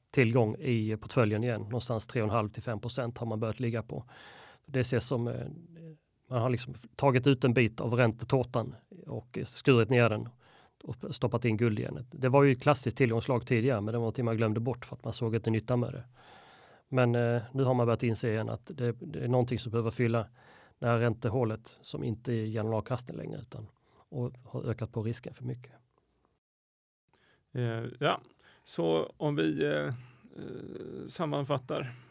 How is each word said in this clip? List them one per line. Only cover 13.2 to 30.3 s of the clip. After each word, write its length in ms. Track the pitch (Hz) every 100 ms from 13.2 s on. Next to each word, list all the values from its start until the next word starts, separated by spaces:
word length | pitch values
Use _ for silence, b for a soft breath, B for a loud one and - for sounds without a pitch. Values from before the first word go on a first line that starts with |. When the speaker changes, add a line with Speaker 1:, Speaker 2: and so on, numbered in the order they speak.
| - 123 -
Speaker 1:
tidigare, 340 | 120 123 113
men 40 | 104
det 60 |
var 120 | 117
någonting 220 | 113 107 117
man 120 | 113
glömde 220 | 113 107
bort 260 | 120 123 -
för 100 | -
att 80 |
man 100 | -
såg 220 | - 113 113
inte 140 | 113
nytta 280 | 110 - 123
med 160 | 120
det. 100 | - - B B B B B B B -
Men, 260 | 131 123 120
eh, 260 | 120 120 117
nu 120 | 135
har 100 | 131
man 120 | 127 117
börjat 180 | 113
inse 260 | 120 110 120
igen 200 | 110 110
att 220 | 113 -
det, 220 | 156 120 117
det 200 | - 104
är 80 | 127
någonting 320 | 127 123 117
som 120 | 113
behöver 200 | 113 113
fylla 340 | - 117 117 104 B B B B B
det 80 | 123
här 120 | 117
räntehålet 800 | 120 107 117 127 117 110 - -
som 220 | - 147
inte 300 | 135 110 131
ger 300 | 117 110 110
någon 100 | 110
avkastning 440 | 110 - 127 123 -
längre, 220 | - -
utan, 280 | - 117 110 _ b b b
och 220 | 135 123 - -
har 180 | 127
ökat 280 | - 107 117
på 120 | -
risken 300 | 107 117 117
för 120 | - 123
mycket. 260 | 123 - - _ _ _ _ _ _ _ _ _ _ _ _ _ b b b b
Speaker 2:
Eh, 320 | 127 120 113 117 -
ja, 220 | 143 - - _ b b
så 480 | - - 165 165 147 -
om 180 | 151 147
vi, 300 | 160 151 147
eh, 60 |
eh, 220 | 147 147 123 B B -